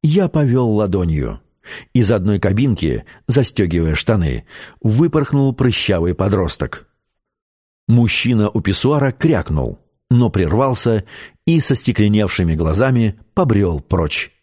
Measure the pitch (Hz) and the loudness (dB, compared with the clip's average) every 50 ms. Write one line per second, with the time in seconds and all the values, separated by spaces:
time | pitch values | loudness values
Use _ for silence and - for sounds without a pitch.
0 | - 156 151 190 196 165 - 160 147 135 117 131 127 117 107 104 107 98 90 98 | 0 2 2 2 0 2 0 0 0 2 2 2 2 2 2 0 0 0 0 -2
1 | 90 85 80 76 65 58 52 - _ _ _ _ _ - - - - _ _ 127 | 0 0 -2 -2 -2 -4 -8 -10 _ _ _ _ _ -20 -20 -20 -20 _ _ 0
2 | 120 98 117 104 90 101 104 98 - - 107 104 131 139 110 85 - 78 64 53 | 2 2 2 0 0 0 -2 0 0 0 0 0 0 0 0 0 -2 -2 -4 -4
3 | - - - - _ - 117 143 127 - - - 104 87 80 85 82 80 78 76 | -6 -10 -20 -20 _ -2 0 0 0 0 0 -2 -2 0 0 0 0 0 -2 -2
4 | - - 113 104 85 76 64 57 - _ - - - - - _ - 117 107 113 | -2 0 0 0 0 -2 -2 -4 -8 _ -20 -20 -20 -20 -20 _ -2 -2 2 2
5 | 160 170 156 160 147 - - 143 139 135 123 - 127 127 110 - - - 101 87 | 2 2 2 0 -2 0 0 0 0 0 0 0 0 0 0 0 -2 -2 0 0
6 | 85 87 90 - 95 98 98 98 92 80 - - - 64 - - - _ _ _ | 0 -2 -2 0 0 0 0 0 0 -2 -4 -6 -6 -8 -8 -14 -20 _ _ _
7 | _ _ _ _ _ _ _ _ _ _ _ _ _ _ _ _ _ - 117 120 | _ _ _ _ _ _ _ _ _ _ _ _ _ _ _ _ _ 2 2 4
8 | 120 110 - - - - 127 110 104 104 - 110 - - 98 - - 123 147 151 | 4 2 0 -2 -2 0 0 0 0 0 -2 -2 -2 -2 -2 0 0 0 0 2
9 | 139 135 120 _ - 156 160 95 82 - 80 76 65 57 50 - _ _ _ _ | 0 -2 -2 _ 0 0 0 0 -2 -2 -4 -4 -4 -4 -8 -12 _ _ _ _
10 | _ _ 123 120 123 113 - 98 92 78 80 107 135 135 127 110 - 120 113 107 | _ _ 2 2 2 2 0 0 0 0 2 0 0 0 0 -2 0 0 0 0
11 | 95 - - - - - _ _ _ - 165 165 143 - 139 120 - - 117 - | -2 -6 -16 -20 -20 -20 _ _ _ 0 2 2 2 0 -2 -2 0 -2 0 2
12 | 107 104 104 107 107 98 - - 95 82 80 78 85 78 78 87 120 135 131 120 | 2 2 4 2 0 0 0 0 0 0 0 0 0 0 0 0 2 2 2 2
13 | 117 107 98 _ - _ _ - 185 151 113 101 101 90 82 73 - _ - 92 | 0 0 -2 _ -14 _ _ -2 0 2 2 2 2 0 -2 -4 -4 _ -2 -2
14 | 82 76 - - - - _ _ | -2 -2 -4 -6 -8 -10 _ _